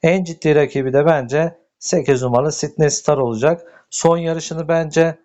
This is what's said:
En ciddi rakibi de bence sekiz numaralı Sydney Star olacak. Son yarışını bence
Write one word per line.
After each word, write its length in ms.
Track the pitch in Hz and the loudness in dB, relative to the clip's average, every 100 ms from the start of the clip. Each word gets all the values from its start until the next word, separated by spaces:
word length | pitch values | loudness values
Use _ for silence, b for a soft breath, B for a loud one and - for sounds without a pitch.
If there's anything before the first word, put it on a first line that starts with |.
En 220 | 165 185 | 2 0
ciddi 300 | 175 165 156 | -2 -4 0
rakibi 380 | 151 139 139 131 | 2 2 -2 0
de 140 | 135 151 | 2 2
bence 520 | 156 120 143 165 - _ _ | 2 0 -2 -2 -6 _ _
sekiz 440 | - 180 135 131 | -4 -2 0 0
numaralı 300 | 127 120 147 | 2 0 0
Sydney 380 | 147 147 - 151 | -4 -8 0 0
Star 280 | 143 - 147 | 0 -2 0
olacak. 420 | 123 113 139 170 - B B | 0 0 0 0 -6 B B
Son 260 | - 165 170 | 0 2 2
yarışını 520 | 165 165 156 165 160 | -2 -6 -6 -8 -2
bence 500 | 165 160 156 165 156 | -2 0 2 0 0